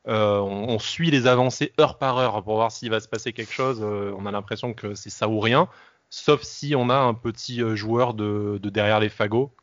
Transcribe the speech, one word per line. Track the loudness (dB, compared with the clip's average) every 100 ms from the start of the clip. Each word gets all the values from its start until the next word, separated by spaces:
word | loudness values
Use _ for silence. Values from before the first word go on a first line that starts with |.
| -4
euh, | 0 2 2
on, | 0 -4 -2
on | -4
suit | -4 -4 0
les | 4 4
avancées | 4 4 0 -2 2
heure | 2 2
par | -2 0
heure | 0 -2
pour | -2 0
voir | 0
s'il | -2 -4
va | -4
se | -2
passer | -8 -6
quelque | -8 -8
chose. | -4 -2 -2
Euh, | -4 -4 -6 -8
on | -6
a |
l'impression | -6 -6 -6 -8
que | -8 -10
c'est | -10 -12
ça | -4 -2
ou | 0
rien. | 2 4 2 -2 -20 _ _
Sauf | -4 2 2
si | 2 -10 -2 0
on | 4
a |
un | 4 2
petit, | 0 -4 -8 -8 -4
euh, | -2
joueur | -2 0 2 2
de, | 0 -2 -2 -2 -4
de | -4
derrière | 0 2 4
les | 2
fagots | 0 0 0 -2 _